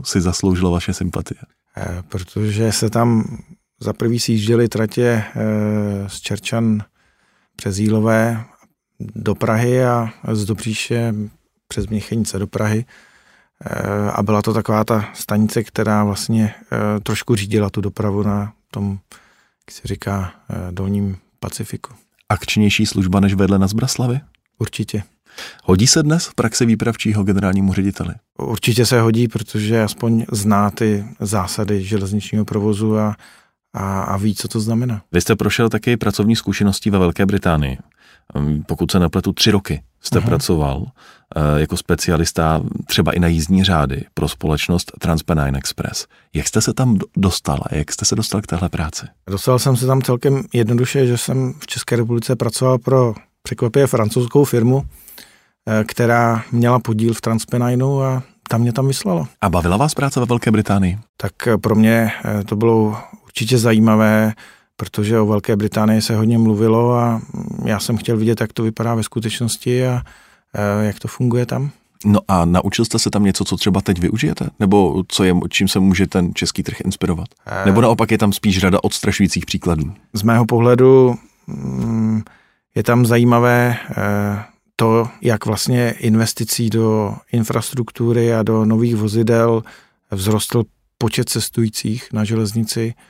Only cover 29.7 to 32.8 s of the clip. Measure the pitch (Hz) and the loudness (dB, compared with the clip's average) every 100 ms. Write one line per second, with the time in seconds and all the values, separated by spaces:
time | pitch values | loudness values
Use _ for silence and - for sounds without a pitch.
29.7 | 113 104 - 117 113 113 107 101 101 104 | 0 0 -2 0 0 0 -2 2 2 2
30.7 | 98 110 104 104 - 101 104 90 - 101 | 0 0 0 -4 -10 -4 -2 -2 -4 -2
31.7 | 104 95 107 95 104 - 110 104 107 104 | -2 -2 -4 -2 -4 -4 -4 -2 -2 0
32.7 | 101 | 0